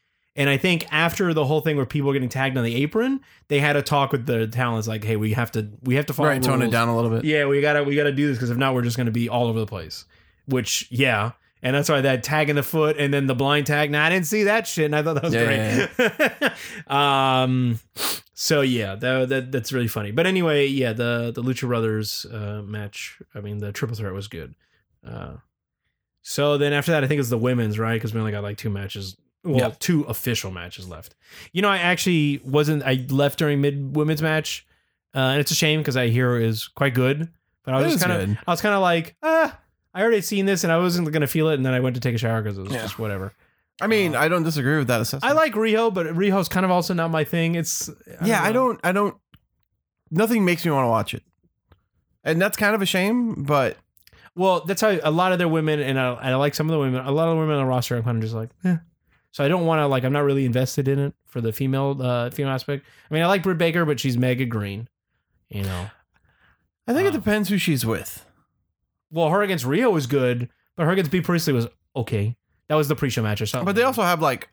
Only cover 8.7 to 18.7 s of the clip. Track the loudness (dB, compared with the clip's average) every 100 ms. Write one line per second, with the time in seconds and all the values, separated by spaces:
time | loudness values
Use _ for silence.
8.7 | 0 0 0 -2 0 0 0 0 0 -4
9.7 | -8 -10 -14 -18 _ _ _ -4 -2 -2
10.7 | -4 -4 -2 0 0 -2 -8 _ _ -2
11.7 | -2 0 0 2 0 -2 -2 0 0 -2
12.7 | 0 0 0 0 0 0 0 2 0 2
13.7 | 0 0 0 2 0 0 0 2 0 -2
14.7 | -2 0 0 0 -2 0 2 2 2 0
15.7 | 0 -2 0 0 2 -2 0 -2 -2 -14
16.7 | -14 -2 0 2 4 4 2 2 2 0
17.7 | -2 -6 -6 -6 -6 -10 -6 0 2 2